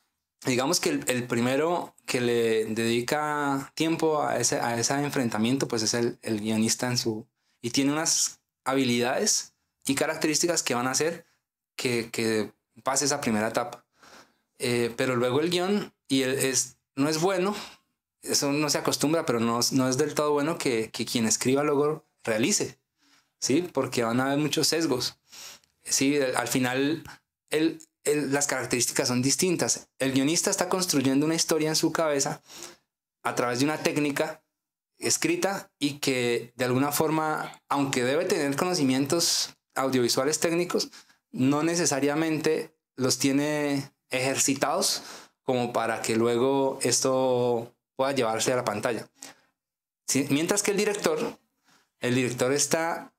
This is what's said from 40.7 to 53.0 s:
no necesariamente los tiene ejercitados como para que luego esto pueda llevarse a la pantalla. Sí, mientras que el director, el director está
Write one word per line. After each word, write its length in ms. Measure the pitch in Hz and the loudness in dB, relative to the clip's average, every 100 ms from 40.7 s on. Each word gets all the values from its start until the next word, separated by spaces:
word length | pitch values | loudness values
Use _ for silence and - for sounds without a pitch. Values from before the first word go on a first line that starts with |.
| 104 - - - _ _ | -2 -4 -12 -20 _ _
no 320 | - 131 147 | 0 2 2
necesariamente 1120 | 160 170 156 135 143 147 160 156 156 160 - _ _ - | 0 0 0 2 2 2 0 0 0 0 -4 _ _ -2
los 240 | 127 120 | 0 2
tiene 720 | 139 139 147 151 147 139 135 _ - | 2 2 0 0 0 -2 -4 _ -6
ejercitados 960 | 127 135 131 - 135 139 175 208 - - - - _ | -2 0 0 0 2 0 0 0 -2 -6 -18 -20 _
como 280 | - 127 120 | -2 0 0
para 300 | 113 113 110 | 0 -2 -2
que 140 | - 113 | 0 2
luego 640 | 117 120 135 139 135 - | 2 2 2 2 0 0
esto 920 | 127 123 135 131 131 123 123 117 117 _ _ - | 0 0 2 2 2 2 0 -2 -4 _ _ -2
pueda 160 | 135 | -2
llevarse 400 | 135 113 110 123 | 0 0 0 0
a 60 | 123 | 0
la 80 | 117 | -2
pantalla. 420 | 104 123 110 - - - - _ _ _ _ _ _ - | -2 -2 -4 -8 -20 -20 -20 _ _ _ _ _ _ -4
Sí, 200 | 131 139 | -2 2
mientras 340 | 139 170 202 | 0 2 0
que 80 | - | 2
el 60 | 202 | 0
director, 600 | 208 202 175 156 - - _ _ _ _ _ - | 0 0 0 0 -4 -10 _ _ _ _ _ -6
el 160 | 123 127 | -2 0
director 360 | 123 123 127 | 0 0 0
está 600 | 143 - 165 165 175 | 0 0 0 0 -6